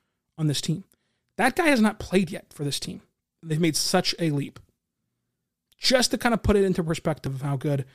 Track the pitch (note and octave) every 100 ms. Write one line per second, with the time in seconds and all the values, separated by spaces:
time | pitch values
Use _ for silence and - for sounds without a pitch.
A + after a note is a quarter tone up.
0 | _ _ _ - D#3 C3+ - D#3 - _
1 | _ _ _ - A#3+ C4+ E4 C4 G#3+ G3+
2 | - G3 E3+ - - - C#3+ - - -
3 | - _ _ _ E3 D#3 E3+ C#3+ - F#3
4 | - - E3+ C#3+ C3 - - _ _ _
5 | _ _ _ _ _ _ _ _ - B3+
6 | A#3 A#3+ A#3+ A3+ - G3+ F#3+ F3+ D#3+ E3
7 | E3+ D3+ C3+ C3+ C#3+ C3+ D3+ C#3 C3